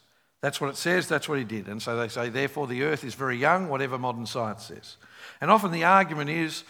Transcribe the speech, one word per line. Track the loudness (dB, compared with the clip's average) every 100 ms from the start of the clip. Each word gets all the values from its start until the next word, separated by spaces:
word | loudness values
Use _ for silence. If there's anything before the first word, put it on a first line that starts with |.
| _ _ _ _
That's | -4 -2
what | -4
it | -2
says, | 2 2 2
that's | -2 0
what | -4
he |
did. | -2 -6 -6
And | -8
so | -4 -2
they | -2
say, | -4 -4
"Therefore | -2 -2 -2 -4
the | -2
earth | -2 -2
is | -4
very | -6 -4 2
young," | 4 4 2
whatever | -2 -2 -2
modern | -4 -4 -4
science | -4 -4 -4 -12
says. | -16 -18 -20 -20 -20 -18 -4
And | 4
often | 6 4
the | 2
argument | 6 8 6 0 -2
is | -2 -2 -4 -12